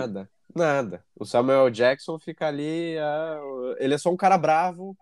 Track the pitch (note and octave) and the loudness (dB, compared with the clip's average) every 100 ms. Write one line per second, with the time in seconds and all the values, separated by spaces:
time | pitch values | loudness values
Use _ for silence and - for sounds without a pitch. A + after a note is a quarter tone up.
0 | B2+ G2 F#2+ _ _ - E3 C#3 A#2 F2+ | 0 -6 -12 _ _ 0 2 2 -2 -8
1 | _ - - A#2+ C3 C3+ C3 A2 B2 C3+ | _ -14 -2 2 4 6 6 4 2 2
2 | - D#3+ - D#3+ D#3+ C#3+ D3 D#3+ E3+ D#3+ | -4 -10 -10 -6 -4 -4 -4 -4 -6 -4
3 | D3 D3+ D#3+ D3+ C#3+ C3 B2+ - C3 E3+ | -4 -4 -4 -8 -10 -8 -8 -4 -2 0
4 | F3+ F3+ F#3+ F#3 D#3 D#3 F3+ F3 F#3+ F#3+ | 0 0 4 4 4 2 0 -6 -14 -18